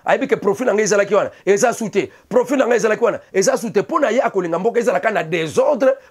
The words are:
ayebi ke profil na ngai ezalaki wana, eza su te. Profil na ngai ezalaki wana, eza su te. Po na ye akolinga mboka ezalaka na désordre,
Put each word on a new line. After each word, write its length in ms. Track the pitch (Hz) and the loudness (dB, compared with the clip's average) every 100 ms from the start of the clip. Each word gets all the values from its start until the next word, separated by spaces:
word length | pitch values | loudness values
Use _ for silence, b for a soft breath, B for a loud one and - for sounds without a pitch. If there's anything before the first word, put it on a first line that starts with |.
ayebi 240 | - 196 262 | -2 0 0
ke 80 | 226 | -2
profil 300 | 190 190 247 | -2 -2 0
na 80 | |
ngai 100 | 202 | 0
ezalaki 300 | 214 202 202 | 2 2 2
wana, 160 | 196 139 - | 0 0 -4
eza 280 | B 202 240 | B 2 2
su 160 | - 220 | -2 -4
te. 220 | 202 135 B B | -4 -4 B B
Profil 300 | 233 240 269 | -2 0 0
na 80 | 226 | 2
ngai 100 | 233 | 2
ezalaki 280 | 220 214 | 0 0
wana, 160 | 220 151 B | 0 -2 B
eza 240 | 185 190 262 | -2 0 0
su 140 | 233 | -2
te. 120 | 190 | -2
Po 160 | 190 320 | 0 0
na 120 | 269 | 0
ye 120 | 226 | 2
akolinga 360 | 226 196 180 165 | 0 0 -2 -2
mboka 220 | 208 233 | -2 0
ezalaka 300 | 226 185 220 | 0 0 0
na 140 | 190 | -2
désordre, 720 | 160 170 160 - 277 277 262 269 B | -2 -4 -2 0 0 2 2 0 B